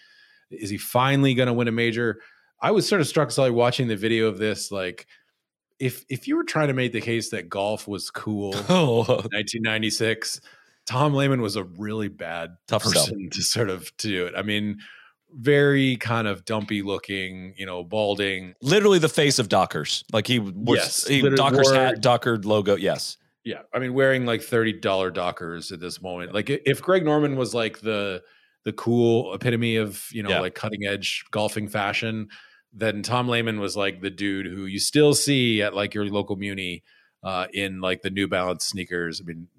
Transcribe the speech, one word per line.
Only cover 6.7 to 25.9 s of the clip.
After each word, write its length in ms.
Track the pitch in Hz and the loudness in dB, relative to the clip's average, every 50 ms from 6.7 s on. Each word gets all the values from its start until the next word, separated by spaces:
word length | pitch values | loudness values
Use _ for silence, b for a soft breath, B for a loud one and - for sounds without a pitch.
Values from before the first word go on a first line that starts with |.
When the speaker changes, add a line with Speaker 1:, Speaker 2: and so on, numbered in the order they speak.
| 131 | 2
Speaker 1:
make 160 | 131 127 120 | 0 -2 -2
the 100 | - 110 | -2 -4
case 300 | 101 117 117 117 107 - | -2 -2 -2 -2 -2 -4
that 180 | 113 98 87 85 | -6 -8 -8 -6
golf 380 | - 98 98 104 107 101 - 104 | -4 -2 0 0 -2 -4 -6 -8
was 240 | 101 90 - - | -8 -8 -8 -10
cool 420 | - - - 110 107 101 101 98 95 | -12 -10 -6 -4 -4 -2 -2 -4 -4
Speaker 2:
<laughs> 160 | 104 101 107 | -6 0 2
Oh. 520 | 180 185 160 131 117 117 110 107 123 101 101 | 4 4 4 4 4 2 4 2 2 0 0
Speaker 1:
in 60 | 107 | -2
nineteen 320 | 101 104 107 - - 117 110 | -4 -4 -4 -4 -6 -4 -2
ninety-six, 800 | 113 110 110 110 104 101 - 113 113 110 - - - - - b b b b b b b b b | -2 0 0 0 -2 0 0 0 0 0 -2 -4 -8 -8 -10 b b b b b b b b b
Tom 280 | - 120 127 147 151 143 | -4 0 2 2 2 2
Lehman 280 | 135 139 139 135 123 | 2 2 2 2 2
was 140 | 113 101 98 | 0 -2 -2
a 80 | 110 92 | -4 -6
really 440 | 87 85 90 107 104 107 110 104 98 | -6 -8 -10 -8 -6 -4 -4 -4 -6
bad 500 | 104 - 87 82 85 85 82 85 87 - _ - | -6 -8 -10 -8 -6 -8 -8 -10 -12 -18 _ -2
Speaker 2:
Tough 160 | 113 104 - | -2 0 0
sell. 200 | 110 - - 139 | 2 2 2 2
Speaker 1:
person 240 | - 110 101 92 82 | 0 -2 -6 -8 -8
to 120 | - 95 87 | -6 -4 -2
sort 260 | - - - 120 98 | -2 0 0 0 -2
of, 260 | 92 87 82 - - - | -2 -6 -8 -14 -12 -8
to 100 | - 110 | -4 -2
do 180 | 98 90 90 | -2 -2 -2
it. 80 | 85 90 | -2 -4
I 60 | 95 | -4
mean, 380 | 98 107 104 104 104 104 101 104 B B B B B B B B _ _ - | -4 -2 -2 -2 -2 -2 -4 -6 B B B B B B B B _ _ -18
very 600 | 135 113 143 143 143 143 143 143 139 135 131 127 110 | -4 2 4 4 6 6 6 4 4 4 2 2 0
kind 300 | - 113 117 113 110 104 | -2 -2 -2 0 0 0
of 160 | 98 87 - | -2 -4 -4
dumpy 380 | - 110 107 104 104 110 101 | -4 -4 -4 -2 -2 -2 -2
looking, 720 | 98 101 98 - - - 98 95 95 92 92 92 92 92 95 | -2 -2 -4 -4 -4 -6 -6 -6 -6 -6 -8 -10 -14 -14 -12
you 100 | 92 98 95 | -12 -10 -8
know, 160 | 90 90 90 | -8 -8 -8
balding. 720 | 85 107 107 107 101 101 95 101 98 95 92 92 90 92 _ 120 | -4 -2 0 2 2 2 2 0 0 -2 -4 -6 -12 -14 _ 0
Speaker 2:
Literally 340 | 135 175 214 202 208 196 180 | 2 4 6 6 6 6 6
the 80 | 156 156 | 4 4
face 300 | - - 151 143 - - | 2 2 2 4 4 2
of 80 | 113 92 | 0 2
Dockers. 560 | 107 95 90 - - 80 78 - - - - - | 4 2 2 2 0 -4 -4 -4 -4 -6 -6 -2
Like, 140 | - 110 101 - | -2 -2 0 2
he 120 | 127 120 | 0 0
was, 140 | 104 98 85 98 113 120 120 113 | 0 -2 -6 -4 0 2 2 2
Speaker 1:
Yes, 280 | 92 - - - - - | 2 0 -2 -2 0 2
Speaker 2:
he, 140 | 139 139 | 2 4
Speaker 1:
literally 160 | 131 139 135 135 | 4 4 4 4
Speaker 2:
Dockers 300 | 135 139 131 139 135 135 | 4 4 6 6 6 6
Speaker 1:
wore 80 | 135 | 6
Speaker 2:
hat, 260 | 131 131 131 123 113 | 6 4 4 2 2
Docker 360 | 110 127 120 120 - 123 117 107 | 4 4 4 4 4 0 0 0
logo. 360 | 95 104 107 107 98 101 101 | 0 2 2 2 4 4 2
Yes. 420 | 85 95 90 73 67 - - - - _ _ _ _ _ | 2 2 0 0 -2 -4 -8 -10 -14 _ _ _ _ _
Speaker 1:
Yeah, 180 | 117 95 - - _ - | -10 -10 -10 -10 _ -4
I 60 | 120 | -4
mean, 140 | 131 127 123 | -4 -2 2
wearing, 320 | 135 135 135 135 131 123 | 4 4 4 4 4 2
like, 180 | 120 113 107 - | 0 0 -2 -2
thirty 280 | - 123 117 113 110 | 0 2 2 2 2
dollar 380 | 101 85 - 101 95 95 95 92 | 0 -2 0 0 2 2 2 0
Dockers 640 | 87 92 87 90 85 - 87 82 85 85 82 - | 0 -2 -2 -2 -4 -4 -8 -10 -8 -10 -10 -10
at 80 | 98 82 | -12 -10
this 220 | 90 87 | -10 -10